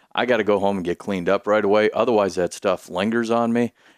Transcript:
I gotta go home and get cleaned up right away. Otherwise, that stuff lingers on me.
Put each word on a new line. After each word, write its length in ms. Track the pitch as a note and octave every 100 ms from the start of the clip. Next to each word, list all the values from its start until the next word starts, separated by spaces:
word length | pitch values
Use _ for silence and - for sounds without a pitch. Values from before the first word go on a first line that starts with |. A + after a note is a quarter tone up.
| _
I 100 | -
gotta 200 | A#2+ A#2+
go 140 | G#2 G#2
home 180 | G2 G2+
and 80 |
get 140 | F2 F2
cleaned 300 | - G2 F2
up 180 | G2 -
right 180 | G#2+
away. 260 | G#2 G#2+ G#2+
Otherwise, 460 | G#2 A#2+ A2 G2+ F2+
that 180 | F2
stuff 340 | - G2+ F2+ -
lingers 420 | F2 G2+ A2+ A#2
on 220 | A#2 A#2
me. 220 | A#2 A#2+ - _